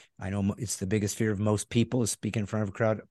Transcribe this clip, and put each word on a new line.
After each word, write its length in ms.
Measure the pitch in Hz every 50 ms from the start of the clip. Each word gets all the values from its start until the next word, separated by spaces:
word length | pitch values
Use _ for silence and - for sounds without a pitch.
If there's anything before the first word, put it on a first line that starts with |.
| - _ _ -
I 100 | 95 95
know 120 | 98 101
mo-, 120 | 98 101 - -
it's 180 | 117 95 -
the 100 | - -
biggest 300 | 92 107 104 104 101 -
fear 140 | - 113 107
of 80 | 104 95
most 320 | 104 107 107 101 - -
people 320 | - 120 110 - 123 127
is 80 | 113 -
speaking 300 | - - - 107 - 110
in 60 | 101
front 180 | - 117 107 107
of 60 | 98
a 20 |
crowd. 280 | - - 113 110 110 - - -